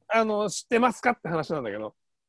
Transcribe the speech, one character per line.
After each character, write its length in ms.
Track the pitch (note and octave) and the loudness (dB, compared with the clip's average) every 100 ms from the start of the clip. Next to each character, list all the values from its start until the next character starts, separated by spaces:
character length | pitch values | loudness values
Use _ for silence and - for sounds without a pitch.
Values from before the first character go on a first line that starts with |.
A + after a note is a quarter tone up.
| _ | _
あ 180 | A3 A3 | 0 2
の、 240 | G#3 G#3 | 0 -2
知 140 | - | -4
っ 40 | - | 0
て 120 | A#3 | 2
ま 120 | B3 | 2
す 120 | - | 2
か 80 | B3 | 0
っ 100 | A#3+ | 0
て 80 | - | -2
話 240 | E3 D3 | -4 -2
な 80 | D#3 | -4
ん 20 | |
だ 60 | A#2 | -4
け 80 | G2+ | -6
ど。 160 | G#2+ - _ _ | -8 -12 _ _